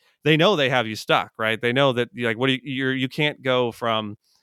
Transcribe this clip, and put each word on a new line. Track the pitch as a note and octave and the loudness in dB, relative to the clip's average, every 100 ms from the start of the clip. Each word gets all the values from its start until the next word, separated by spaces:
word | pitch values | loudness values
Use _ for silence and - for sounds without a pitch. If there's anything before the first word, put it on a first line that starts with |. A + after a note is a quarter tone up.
| _ _ | _ _
they | D3 D#3 | 2 4
know | F3+ F#3 | 4 4
they | C3 | 2
have | B2+ A2 | 0 -2
you | G#2+ | -4
stuck, | - C#3+ - - | 0 0 0 -4
right? | A2 A2 | -2 0
They | A#2+ | 0
know | B2 C#3 | 2 2
that, | A#2+ A#2+ | 0 -4
like, | A#2+ A#2 A2 | -4 -4 0
what | C3+ | 0
do | |
you, | C3 | -2
you're, | D3 C3 C3+ | -4 -6 -4
you | C3+ B2+ | -2 -4
can't | - D3+ - | -2 -4 -4
go | C3 B2+ A#2+ | -2 0 -2
from, | G#2+ A#2 A2 G#2+ G#2 _ _ | -2 -2 -2 -4 -10 _ _